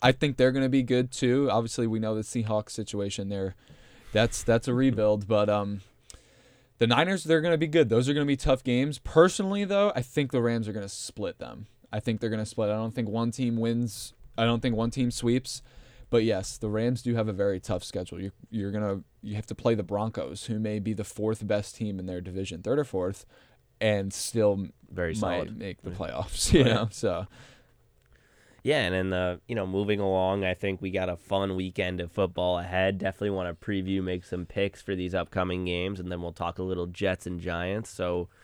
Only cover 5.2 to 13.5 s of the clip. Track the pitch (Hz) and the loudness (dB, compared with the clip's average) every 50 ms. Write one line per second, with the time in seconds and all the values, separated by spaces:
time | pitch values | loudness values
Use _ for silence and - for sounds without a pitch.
5.2 | 104 95 110 104 104 104 104 104 101 101 101 98 - _ _ _ _ - - - | 2 2 4 4 4 4 2 2 0 -2 -4 -6 -10 _ _ _ _ -20 -20 -20
6.2 | _ _ _ _ _ _ _ _ _ _ _ - 117 113 117 135 165 185 196 175 | _ _ _ _ _ _ _ _ _ _ _ 2 2 4 4 4 4 2 2 0
7.2 | - 151 165 160 156 175 165 151 165 151 151 165 139 104 113 120 127 139 143 147 | 2 4 4 4 4 4 2 2 2 4 6 4 6 6 6 4 4 4 2 2
8.2 | 143 143 139 131 - 139 131 - - 127 123 123 135 151 143 - - - - 160 | 2 2 2 2 4 2 2 2 2 2 2 2 2 0 -2 -6 -4 2 8 8
9.2 | 175 185 - - 196 190 202 202 202 180 202 202 202 208 185 - 127 - - 151 | 8 8 6 2 -2 0 0 -2 0 0 2 2 2 2 2 -2 -4 -2 0 -2
10.2 | 139 127 - 123 117 117 117 113 110 107 101 107 98 101 - - - - - 107 | 0 0 2 2 2 2 2 0 -2 -4 -6 -6 -8 -8 -10 -12 -12 -12 -8 -6
11.2 | 101 85 - - - 60 57 - 104 - _ _ _ - 110 107 - 120 110 104 | -6 -6 -6 -8 -12 -12 -12 -14 -16 -18 _ _ _ -8 -8 -4 -2 -2 -2 0
12.2 | 117 110 110 110 107 - - 117 107 104 107 110 113 113 - 127 113 104 104 117 | 0 -2 -2 -2 -4 -4 -2 -2 0 0 0 0 -2 -4 -4 -4 -4 -2 0 0
13.2 | 117 117 - - 127 120 | 0 -2 -2 -2 -2 0